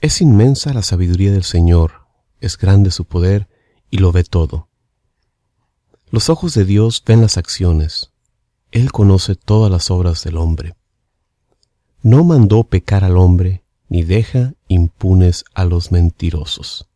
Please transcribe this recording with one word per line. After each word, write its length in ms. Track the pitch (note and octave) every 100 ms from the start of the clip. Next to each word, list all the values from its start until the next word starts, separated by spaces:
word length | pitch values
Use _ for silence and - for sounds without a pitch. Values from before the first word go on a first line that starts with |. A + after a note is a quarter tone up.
Es 200 | D#3 -
inmensa 520 | E3 G#2 A#2 C3+ -
la 100 | C3
sabiduría 500 | G2 F2+ F2+ F2 G2
del 120 | G2+
Señor, 600 | F2 F2 E2+ E2+ D#2+ - _ _ _ _
es 160 | F#2+ -
grande 340 | F#2+ G2 G2
su 140 | -
poder 440 | F2 F2+ F2+ G2+ G2+ _ _ _ _
y 80 | -
lo 140 | F#2
ve 120 | F2+
todo. 440 | F2 F2 D#2 D#2+ - _ _ _ _ _ _ _ _ _ _ _ _ _ _
Los 180 | A#2 -
ojos 260 | E3 F3
de 100 | C3
Dios 380 | F#2+ G2+ A2 A#2
ven 160 | - A2+
las 160 | A2+ -
acciones. 760 | E2 - F2+ D#2+ D2+ - - _ _ _ _ _ _
Él 220 | A2+ C3
conoce 420 | - G2+ F#2+ -
todas 360 | G2 - G#2+ G#2+
las 200 | F#2 -
obras 340 | F2+ F2+ D#2+
del 120 | E2 D#2+
hombre. 400 | E2 D#2 E2 - _ _ _ _ _ _ _ _ _ _ _ _
No 220 | A2+ B2+
mandó 400 | E3+ D#3 G#2 G#2+
pecar 400 | A#2 F#2 - G2+
al 120 | F#2+ F2+
hombre, 480 | F2+ F2+ F2+ F#2 _ _ _
ni 140 | F2
deja 520 | E2 G2 A2+ B2+ B2+ - _
impunes 760 | F2+ E2+ _ F#2 F#2 F2+ F2 -
a 100 | -
los 280 | F2+ F2 E2+
mentirosos. 960 | F2+ E2+ - F2 D#2+ C#2+ - - - -